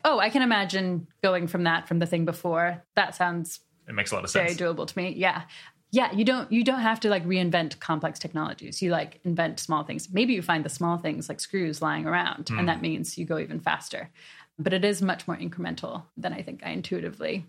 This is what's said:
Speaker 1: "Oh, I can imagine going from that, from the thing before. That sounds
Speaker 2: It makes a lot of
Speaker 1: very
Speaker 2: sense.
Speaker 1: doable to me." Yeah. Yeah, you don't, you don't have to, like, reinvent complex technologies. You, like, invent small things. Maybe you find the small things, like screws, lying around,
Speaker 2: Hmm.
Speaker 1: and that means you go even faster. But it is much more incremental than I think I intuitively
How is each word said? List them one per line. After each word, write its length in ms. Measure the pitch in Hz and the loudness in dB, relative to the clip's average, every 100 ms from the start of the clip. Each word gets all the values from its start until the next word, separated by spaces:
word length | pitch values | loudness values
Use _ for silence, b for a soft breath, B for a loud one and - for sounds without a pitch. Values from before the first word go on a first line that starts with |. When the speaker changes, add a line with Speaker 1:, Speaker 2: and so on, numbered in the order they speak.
Speaker 1:
"Oh, 160 | 311 240 | 4 6
I 100 | 214 | 4
can 120 | 262 | 4
imagine 640 | 247 214 190 190 185 175 - _ | 4 4 2 0 0 0 -4 _
going 260 | 190 180 170 | 2 4 2
from 160 | 180 | 0
that, 240 | 170 165 - | 2 2 2
from 100 | 175 | 0
the 80 | 170 | 2
thing 180 | 170 | 2
before. 600 | 165 170 175 165 170 175 - | 0 -2 0 2 2 -2 -2
That 200 | - 190 - | 0 0 2
sounds 420 | 175 170 165 - _ _ - | 0 0 -6 -10 _ _ -8
Speaker 2:
It 60 | |
makes 180 | 104 104 | -4 -2
a 20 | |
lot 100 | 98 | -2
of 80 | 95 | 0
Speaker 1:
very 180 | 196 175 | 2 2
Speaker 2:
sense. 100 | 175 | 0
Speaker 1:
doable 260 | 175 170 165 | -2 -2 -4
to 100 | 190 | -4
me." 120 | 180 - | -4 2
Yeah. 260 | 185 170 - B B B - | 2 2 -6 B B B -2
Yeah, 220 | 240 240 | 2 2
you 120 | 202 | 2
don't, 260 | 226 254 - | 2 2 2
you 120 | 226 | 2
don't 160 | 247 254 | 2 2
have 200 | 226 226 | 2 2
to, 100 | 214 | 2
like, 160 | 196 170 | 2 2
reinvent 520 | 185 175 175 160 - | 2 4 2 0 -4
complex 380 | - 156 156 - | -2 0 -2 -4
technologies. 600 | 165 156 160 - - - | -6 -4 -4 -6 -10 -4
You, 100 | 180 | 0
like, 280 | 165 151 - | 0 -2 -6
invent 340 | 180 165 165 - | -2 0 0 -2
small 220 | - 151 | -2 -2
things. 260 | 151 151 - | -2 -8 -2
Maybe 220 | 185 247 | 2 2
you 80 | 202 | 2
find 240 | 175 160 | 2 0
the 60 | 156 | 0
small 260 | - 170 170 | -2 0 0
things, 320 | 165 156 156 | -2 -4 -6
like 100 | 165 | -8
screws, 420 | - 196 165 151 | -4 -2 -2 -2
lying 240 | 156 156 156 | -2 -2 0
around, 420 | 175 175 - 170 | 0 0 -4 -4
Speaker 2:
Hmm. 120 | 113 | 0
Speaker 1:
and 80 | 175 | 2
that 120 | 160 | 0
means 380 | 165 160 160 - | 0 -2 -4 -6
you 80 | 165 | -4
go 120 | 160 | -4
even 220 | 156 160 | -4 -4
faster. 480 | 165 156 - - - B B B B - | 0 -2 -4 -10 -12 B B B B -4
But 140 | 151 | 0
it 120 | 185 202 | 2 2
is 160 | 185 | 2
much 240 | 190 175 - | 0 0 -4
more 80 | 165 | -6
incremental 680 | 170 175 175 165 - - - - | -6 -6 -6 -6 -8 -10 -12 -8
than 160 | 175 | -6
I 80 | - | -6
think 220 | - - | -10 -10
I 60 | - | -8
intuitively 760 | 180 - 180 165 - 78 190 | -8 -6 -6 -6 -6 -4 -4